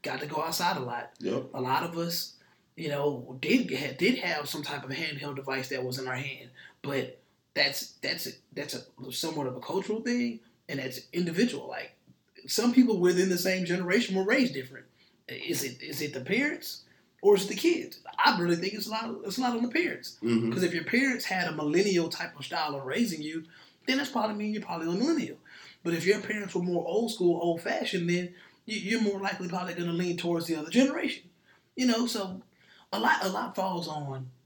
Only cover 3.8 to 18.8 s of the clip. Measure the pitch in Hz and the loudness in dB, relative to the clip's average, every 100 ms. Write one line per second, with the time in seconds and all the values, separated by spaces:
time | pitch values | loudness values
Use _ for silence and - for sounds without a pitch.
3.8 | 143 131 190 247 180 151 143 151 151 143 | -6 2 2 2 -2 -4 -4 -6 -6 -8
4.8 | 135 135 156 143 147 135 135 131 123 131 | -6 -6 -6 -6 -8 -8 -4 -4 -2 -4
5.8 | 127 131 127 127 139 131 - - - _ | -4 -4 -4 -6 -6 -10 -16 -20 -20 _
6.8 | 139 139 - - _ _ _ 151 139 - | -4 -4 -4 -10 _ _ _ 0 0 0
7.8 | - - 139 170 - - _ 151 147 - | -8 -6 -6 -4 -6 -10 _ -10 -6 -8
8.8 | - - 131 123 165 151 131 127 - 180 | -10 -16 -10 -4 -4 -2 -4 -4 -4 -4
9.8 | 190 220 240 240 240 226 _ _ - 139 | -2 -2 0 0 0 -4 _ _ -10 -6
10.8 | 131 127 - 170 175 165 240 - - - | -6 -8 -6 -2 0 2 2 2 -8 -10
11.8 | - _ _ _ _ - - - 240 247 | -12 _ _ _ _ -20 -4 2 6 8
12.8 | 240 202 180 180 190 175 190 185 175 185 | 6 6 6 6 4 4 2 0 2 0
13.8 | 180 208 226 190 190 269 240 143 127 127 | 4 2 4 0 4 4 4 0 -10 -16
14.8 | - _ _ _ - - - 131 135 120 | -20 _ _ _ -12 -10 -4 -2 -2 -8
15.8 | 151 - 151 131 127 220 294 349 - - | -10 -6 -6 -6 0 2 2 -2 -8 -12
16.8 | - _ _ _ 196 202 - - 330 339 | -16 _ _ _ 6 6 4 2 2 2
17.8 | - - - - 320 185 175 170 185 214 | -2 -12 -10 4 4 6 2 2 0 -4